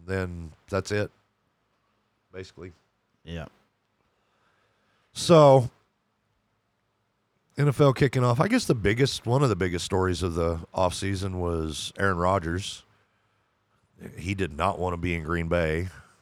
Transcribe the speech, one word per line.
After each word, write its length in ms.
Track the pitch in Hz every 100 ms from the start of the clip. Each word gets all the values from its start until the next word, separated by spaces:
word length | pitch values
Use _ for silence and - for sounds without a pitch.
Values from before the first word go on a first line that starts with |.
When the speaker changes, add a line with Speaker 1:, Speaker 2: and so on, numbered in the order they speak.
| 87
Speaker 1:
then 460 | 95 92 87 82 - -
that's 200 | 98 -
it, 200 | 104 98 _ _ _ _ _ _ _ _ _ _ _ _
basically. 400 | 95 92 - 90 82 _ _ _ _
Speaker 2:
Yeah. 220 | - 85 76 _ _ _ _ _ _ _ _ _ _ _ _ _ _ _ _
Speaker 1:
So, 560 | - - 165 147 135 117 - _ _ _ _ _ _ _ _ _ _ _ _ _ _ _ _ _ -
N 100 | 143
F 100 | 135
L 120 | 143
kicking 320 | 127 135 131
off. 160 | 123 120
I 80 | 202
guess 160 | 240
the 100 | -
biggest, 520 | 131 98 113 131 - 110
one 160 | 127
of 80 | 139
the 60 | 95
biggest 280 | 92 87
stories 380 | - 95 92 87
of 120 | 90
the 260 | 82 85 82 82
offseason 600 | - 92 - 95 95 98
was 580 | 92 87 82 80 76 - -
Aaron 180 | 98 87
Rodgers. 680 | 90 98 80 87 98 - _ _ _ _ _ _ _ _ _ _ _ - 92 -
He 160 | 85
did 200 | 98 90
not 240 | 73 92 82
want 140 | 90
to 60 | 85
be 160 | 87
in 80 | 85
Green 260 | 76 87 82
Bay. 400 | 87 80 80 90 - - _